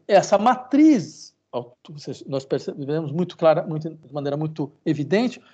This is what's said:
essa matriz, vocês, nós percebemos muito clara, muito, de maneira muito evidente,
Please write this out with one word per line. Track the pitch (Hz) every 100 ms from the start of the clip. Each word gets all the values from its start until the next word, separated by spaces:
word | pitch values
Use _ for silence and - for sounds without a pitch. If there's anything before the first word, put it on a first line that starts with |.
| -
essa | 196 - 202
matriz, | 220 254 - 285 311 262 143 - - _ _ 123 120 _ -
vocês, | 147 147 131 -
nós | 139
percebemos | 131 143 - 175 135 156 156
muito | 147 175 -
clara, | 160 156 -
muito, | 156 160
de | 160 -
maneira | 147 139 143
muito | 156 156 143 _
evidente, | - 147 135 196 247 - _